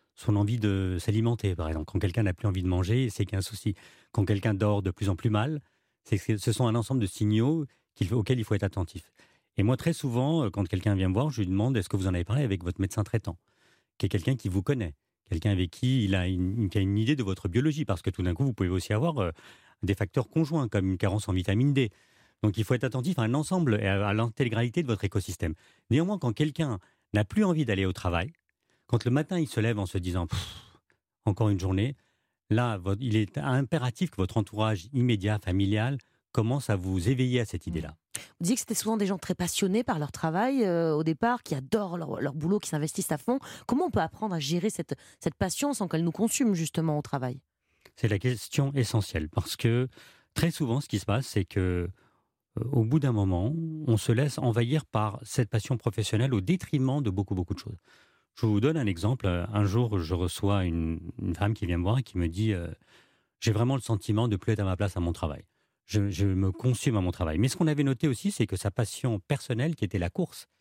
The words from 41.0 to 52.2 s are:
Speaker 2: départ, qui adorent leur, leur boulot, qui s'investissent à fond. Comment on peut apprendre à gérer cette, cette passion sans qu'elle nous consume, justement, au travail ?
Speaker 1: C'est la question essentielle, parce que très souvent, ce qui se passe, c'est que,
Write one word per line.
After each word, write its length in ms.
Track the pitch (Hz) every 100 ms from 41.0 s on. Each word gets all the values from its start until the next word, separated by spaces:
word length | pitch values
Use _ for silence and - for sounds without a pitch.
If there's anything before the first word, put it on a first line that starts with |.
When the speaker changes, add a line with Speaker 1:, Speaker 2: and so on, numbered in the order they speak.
Speaker 2:
départ, 380 | 160 160 233 247
qui 140 | - 139
adorent 420 | 135 220 190 175
leur, 240 | 151 -
leur 140 | 139 147
boulot, 240 | 160 208
qui 100 | -
s'investissent 420 | 156 156 - -
à 60 | 151
fond. 220 | - 262 - - -
Comment 200 | 254 359
on 40 |
peut 100 | 208
apprendre 360 | 160 - 214 170
à 40 |
gérer 300 | 139 170 208
cette, 260 | - 160 - - -
cette 140 | 165
passion 400 | - 190 - 285
sans 140 | 269 190
qu'elle 160 | 160
nous 80 | 170
consume, 420 | 156 220 - 240
justement, 460 | 175 160 - 160 147
au 20 |
travail ? 400 | - 139 127 131 _ _ _ _ - -
Speaker 1:
C'est 120 | 110
la 120 | 104
question 520 | 127 120 - - 139 139
essentielle, 520 | 117 107 - 80 78
parce 280 | - - -
que 320 | 117 120 131 - - - _ -
très 160 | 165
souvent, 300 | - 135 123
ce 60 | -
qui 120 | 101
se 60 | -
passe, 200 | 110 131
c'est 200 | 104 90
que, 440 | 98 92 90 87 - _ _